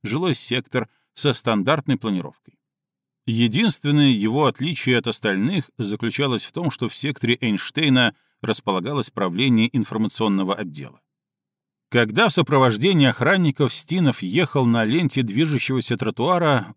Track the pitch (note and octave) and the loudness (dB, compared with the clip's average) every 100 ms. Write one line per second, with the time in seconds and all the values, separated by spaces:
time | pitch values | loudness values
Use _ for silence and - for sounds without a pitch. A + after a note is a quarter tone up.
0 | G#2 C3+ F3+ B2 - B2+ - B2+ - _ | -6 -2 -2 -4 -4 -6 -4 -6 -6 _
1 | _ - D3 A#2+ A#2 G#2+ F#2 D#3 - B2 | _ -2 -2 0 0 0 2 0 0 -2
2 | A2+ F#2+ D2 - _ _ _ _ _ _ | -2 -4 -6 -14 _ _ _ _ _ _
3 | _ _ - A2+ A#2 C#3+ A3+ - D3 D3 | _ _ -4 0 2 2 0 0 0 4
4 | C#3 A2 G#2+ C3 C#3 - D3 D3 B2+ B2 | 4 4 2 2 0 0 -4 -4 0 0
5 | A#2 - G#2+ F#2+ B2 F#3+ - - G#2 G#2 | 0 -2 -2 0 0 -2 -4 -6 -6 -4
6 | A#2 C3+ C#3 A#2 - E3 F3 - A#2 - | -4 -2 -2 -2 -6 -6 -6 -4 -6 -4
7 | C#3+ - A#2 A#2+ A#2+ G2+ - D3+ D#3 B2+ | -6 -2 -2 0 0 -2 -4 -2 2 4
8 | A#2 - _ _ A2+ G#2+ - F#2+ G#2 D3 | 2 -2 _ _ -4 -4 -2 -4 -4 -6
9 | G#2 - F#2+ F2+ C3+ A2+ A2 B2+ G#2 A2 | -6 -4 -4 0 2 2 2 0 -4 -2
10 | G#2+ - A2 G2 F#2+ G2 F2+ D2 C2+ - | -4 -2 0 0 -2 -4 -8 -12 -16 -18
11 | _ _ _ _ _ _ _ _ _ A#2+ | _ _ _ _ _ _ _ _ _ 0
12 | A2 A#2 A3 F3 D#3 C#3 B2+ G#2+ F3+ F3 | 0 2 2 2 2 4 4 4 2 4
13 | C3+ - B2 F#3+ E3 - C3 - - F3+ | 4 4 2 2 2 0 -2 -2 -4 0
14 | D3 - F#2 B2+ E3 C#3+ A#2+ A#2 A2 D#3 | 0 0 -2 0 0 2 2 2 2 0
15 | D#3+ C3+ A#2 G#2+ D#3+ C#3 - C3 - A#2+ | 0 0 -2 0 0 0 -2 -2 -2 -4
16 | A2 - C#3 F3+ D#3+ B2+ F#2+ | -4 -2 0 0 2 0 -2